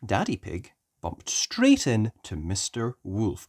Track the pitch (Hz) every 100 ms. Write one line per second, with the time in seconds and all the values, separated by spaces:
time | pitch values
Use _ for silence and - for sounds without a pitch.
0 | 110 98 - - - 82 - _ _ _
1 | 85 - - - - - 262 269 - 113
2 | 107 - - 80 80 98 - - 117 120
3 | - 98 110 101